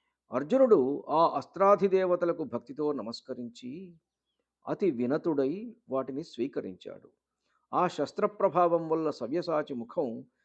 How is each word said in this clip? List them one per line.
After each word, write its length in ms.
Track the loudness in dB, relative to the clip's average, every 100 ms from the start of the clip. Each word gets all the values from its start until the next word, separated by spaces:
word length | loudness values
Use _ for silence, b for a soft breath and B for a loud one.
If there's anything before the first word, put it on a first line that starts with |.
| _ _ _
అర్జునుడు 720 | -6 0 4 6 6 6 -2 0
ఆ 280 | 2 2 2
అస్త్రాధిదేవతలకు 1080 | -6 2 4 6 4 2 2 2 0 -2
భక్తితో 480 | -4 -8 -8 -4 -4
నమస్కరించి, 1000 | -4 -6 -10 -12 -10 -12 -12 -14 -14 -16 -20 _ _ _ _ _ _ -8
అతి 220 | -2 0
వినతుడై 840 | 0 0 0 0 0 0 -4 -10 -16 -6
వాటిని 340 | -6 -4 -8
స్వీకరించాడు. 840 | -10 -6 -6 -6 -10 -12 -16 -16 -20 _ _ _ _ _ _
ఆ 140 | -2 0
శస్త్రప్రభావం 1000 | -2 -6 -2 -2 2 2 4 4 2 0
వల్ల 220 | 0 -2
సవ్యసాచి 640 | -4 -4 -4 -2 -2 -4
ముఖం 500 | -8 -6 -4 -4 -6 -14 _